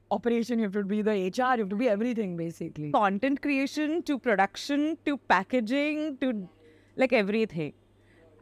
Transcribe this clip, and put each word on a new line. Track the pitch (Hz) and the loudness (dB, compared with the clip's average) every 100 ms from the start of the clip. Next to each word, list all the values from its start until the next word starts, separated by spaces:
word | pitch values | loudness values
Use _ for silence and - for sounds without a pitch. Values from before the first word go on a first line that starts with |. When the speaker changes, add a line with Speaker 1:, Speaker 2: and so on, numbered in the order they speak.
| _ | _
Speaker 1:
operation, | 208 240 233 233 233 | -2 0 0 0 0
you | |
have | 214 | 0
to | 202 | -2
be | 196 214 | -2 0
the | 214 | 0
H | 208 185 226 | 0 0 0
R, | 254 247 | 2 2
you | |
have | 196 | 0
to | 202 | 0
be | 254 | 2
everything, | 202 240 226 196 170 | 2 0 -2 -4 -4
basically. | 165 165 160 151 151 | -6 -6 -10 -8 -2
Speaker 2:
Content | 147 202 196 269 277 | 2 2 2 0 0
creation | 285 269 277 294 302 330 | 0 0 0 -2 -2 -2
to | 302 269 | -2 -2
production | 247 190 196 - - 285 302 320 | 2 2 2 -2 -4 0 0 -2
to | - 285 | -4 -4
packaging | - 185 196 254 214 277 294 302 311 262 | 2 2 4 0 0 0 0 -2 -4 -2
to, | 262 220 180 - - - _ - | -2 -2 -8 -16 -20 -20 _ -2
like, | 262 | 2
everything. | 180 196 220 220 160 147 - _ _ _ - - - | 2 2 0 -2 -2 -6 -8 _ _ _ -20 -20 -20